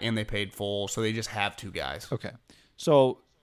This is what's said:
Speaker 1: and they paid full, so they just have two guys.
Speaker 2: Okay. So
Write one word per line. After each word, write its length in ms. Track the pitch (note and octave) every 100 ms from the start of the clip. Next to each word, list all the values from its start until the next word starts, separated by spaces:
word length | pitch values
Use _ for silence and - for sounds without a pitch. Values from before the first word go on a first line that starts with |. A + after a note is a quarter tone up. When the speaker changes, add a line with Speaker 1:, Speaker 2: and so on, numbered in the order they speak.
Speaker 1:
and 160 | A2+ A2+
they 60 |
paid 280 | G#2+ G#2+ G2+
full, 360 | - G2+ G2+ G2
so 120 | -
they 120 | A2
just 180 | A2+ G#2+
have 260 | A2 G2+ -
two 140 | G2+
guys. 380 | E2 C#2 D2+ -
Speaker 2:
Okay. 200 | A2+ - - - - _ -
So 460 | - C#3+ C3 - _ _